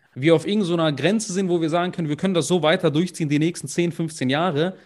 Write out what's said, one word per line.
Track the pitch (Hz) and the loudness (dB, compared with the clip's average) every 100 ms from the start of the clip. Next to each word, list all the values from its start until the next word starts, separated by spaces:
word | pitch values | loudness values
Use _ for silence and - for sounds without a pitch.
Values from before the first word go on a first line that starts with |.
| _ - | _ -2
wir | 147 | 4
auf | 160 - | 4 2
irgend | 208 180 | 0 0
so | |
einer | 175 160 | 0 0
Grenze | 135 147 220 214 | 0 0 0 -2
sind, | 180 190 | -2 0
wo | 170 | 0
wir | 160 | 0
sagen | 170 180 | 0 -2
können, | - 156 | -4 -4
wir | 147 | -2
können | 190 | 0
das | 175 156 | 0 2
so | 180 | 2
weiter | 156 180 165 | 4 2 2
durchziehen | 147 180 - 151 | 2 -2 -2 0
die | 147 | 2
nächsten | 160 170 139 | 0 -2 -6
zehn, | - 170 | -2 -2
fünfzehn | 165 165 - 127 | -2 -6 -4 -2
Jahre, | 143 185 147 175 - | 0 0 0 -2 -4